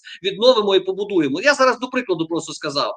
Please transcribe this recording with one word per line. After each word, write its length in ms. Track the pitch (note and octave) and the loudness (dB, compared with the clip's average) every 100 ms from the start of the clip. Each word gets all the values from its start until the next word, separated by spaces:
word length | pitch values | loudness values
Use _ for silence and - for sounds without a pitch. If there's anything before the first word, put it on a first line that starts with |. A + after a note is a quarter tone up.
| - - | -16 -8
відновимо 520 | F#3+ F#3 A#3+ B3 G3+ F#3+ | -8 2 4 4 4 2
і 40 | |
побудуємо. 640 | F#3 F#3+ G3+ G3 C#3+ D3+ | 0 -6 -2 0 0 0
Я 120 | C4+ | 0
зараз 260 | C#4 B3+ - | 4 2 2
до 80 | C4 | -4
прикладу 400 | B3+ B3 E3+ D#3+ | -4 -4 -4 -4
просто 260 | E3 D#3+ | -4 -6
сказав. 380 | D3 D3+ C#3 A2+ | -10 -8 -4 -4